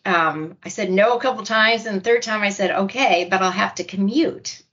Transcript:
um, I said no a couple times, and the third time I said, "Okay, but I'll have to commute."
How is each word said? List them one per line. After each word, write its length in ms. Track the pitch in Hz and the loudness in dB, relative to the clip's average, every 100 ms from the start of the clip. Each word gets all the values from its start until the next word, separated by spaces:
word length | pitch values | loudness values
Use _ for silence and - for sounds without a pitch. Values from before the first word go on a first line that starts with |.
| 196 | -2
um, 520 | 175 160 151 156 - | 0 0 -2 -8 -12
I 60 | 190 | -12
said 200 | - 196 | -6 0
no 260 | 185 220 240 | 4 4 2
a 60 | |
couple 220 | 262 226 | 0 -4
times, 420 | 202 220 220 226 220 | -2 2 2 2 -2
and 120 | 190 | -4
the 60 | |
third 200 | 233 233 | 2 0
time 180 | 226 214 | 0 -2
I 80 | 202 | -2
said, 220 | 196 185 | 0 0
"Okay, 560 | - 196 240 262 175 175 | 0 -2 0 2 2 2
but 120 | 190 | 0
I'll 80 | 185 | 0
have 240 | 185 196 - | 0 -2 -4
to 80 | |
commute." 800 | 175 190 196 269 320 - - - _ | -8 -2 0 2 0 -2 -12 -16 _